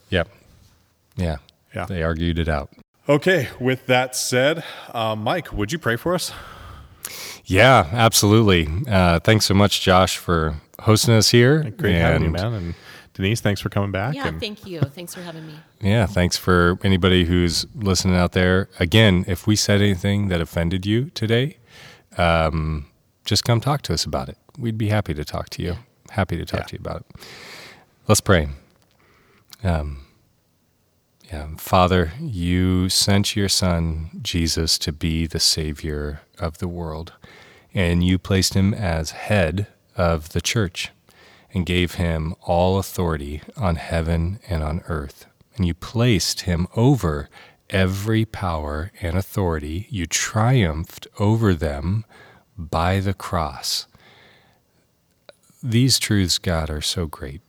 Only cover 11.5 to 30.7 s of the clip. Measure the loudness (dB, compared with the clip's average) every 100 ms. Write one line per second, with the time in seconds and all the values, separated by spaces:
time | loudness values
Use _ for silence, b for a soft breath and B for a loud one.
11.5 | 4 0 -4 0 2 4 4 2 -2 -4
12.5 | -4 -8 -10 B B B -4 -2 0 -2
13.5 | -2 -4 -4 -2 -2 -4 -4 -6 -6 -8
14.5 | -12 -14 -6 -6 -6 -14 -14 -14 -14 -16
15.5 | -20 -20 _ 0 2 2 2 0 0 2
16.5 | 4 4 2 2 4 4 4 4 2 2
17.5 | -2 -6 -4 -2 0 2 2 2 2 2
18.5 | 2 0 -4 2 6 6 4 0 -2 0
19.5 | 0 2 2 2 2 0 0 0 -2 -2
20.5 | -2 -2 -2 -2 -2 -4 -6 0 0 0
21.5 | -6 B B B B _ 0 2 4 2
22.5 | 0 -2 -4 -8 _ _ _ -4 -2 0
23.5 | 0 0 -4 -4 -4 -4 -6 -8 -14 _
24.5 | -8 -6 -4 0 0 0 -6 -6 -8 -10
25.5 | -8 -6 -6 -12 _ -8 -4 -4 -4 -6
26.5 | -8 -8 -10 -10 -12 -14 B B B B
27.5 | B B B B _ 2 4 6 4 2
28.5 | -6 _ _ _ _ b b b b b
29.5 | -6 -2 -2 -4 -10 -16 b _ _ _
30.5 | _ _